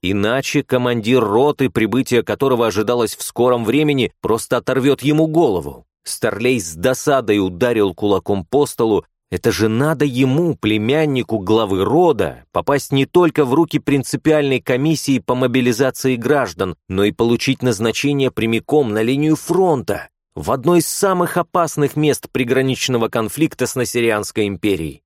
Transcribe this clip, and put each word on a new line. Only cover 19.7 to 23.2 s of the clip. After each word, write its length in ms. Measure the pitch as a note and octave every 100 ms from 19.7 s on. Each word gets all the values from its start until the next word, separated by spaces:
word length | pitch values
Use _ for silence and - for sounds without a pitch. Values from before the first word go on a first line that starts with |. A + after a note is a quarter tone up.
| C#3+ - F#2 - _ _
в 180 | - D#2
одно 260 | C3 C#3 F3
из 100 | D#3+
самых 480 | - G3+ F3+ E3+ -
опасных 640 | E3+ F#3 E3 - C#3+ -
мест 320 | D3+ B2 -
приграничного 800 | - A#2+ B2+ C3 B2+ - B2 A2+
конфликта 560 | A#2+